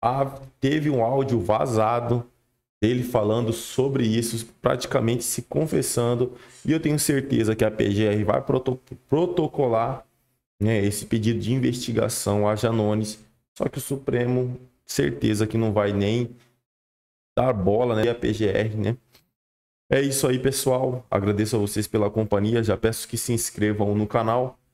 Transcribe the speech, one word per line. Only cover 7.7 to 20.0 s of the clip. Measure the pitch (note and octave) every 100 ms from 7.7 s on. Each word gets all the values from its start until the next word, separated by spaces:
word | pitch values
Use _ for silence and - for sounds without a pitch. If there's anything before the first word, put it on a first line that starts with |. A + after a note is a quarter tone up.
P | G#2+ A2
G | G2+ G#2+
R | G#2
vai | G2+ C3
proto-, | C3 C3 B2+ B2+ _ - _
protocolar, | C#3+ F3 F3 D#3 - C3+ A2+ A#2 C3+ - _ _ _ _ _
né, | G#2 A2
esse | G2+ G2+ -
pedido | A#2 G#2+ A2+
de | G2+
investigação | C3 B2+ B2 - A2+ A2 - - G2+ G#2
a | G#2+
Janones, | A#2 A2+ G#2 G#2+ G#2+ - - _ _ -
só | -
que | -
o |
Supremo, | - C#3 - B2 B2 B2+ B2+ B2 - _ _
certeza | - C#3+ - A2+ G#2+ G#2+
que | A2+
não | A2+
vai | G#2 G#2
nem | G2+ G2+ A2+ A#2+ - _ _ _ _ _ _ _ _ _ -
dar | B2+
bola, | A#2 F#2 G#2 B2
né, | A2 A2+
a |
P | A#2+ A#2+
G | G#2 G#2+
R, | G2 A2 G#2+
né? | G2+ A#2+ _ _ _ _ _ _ _ _ _
É | C3+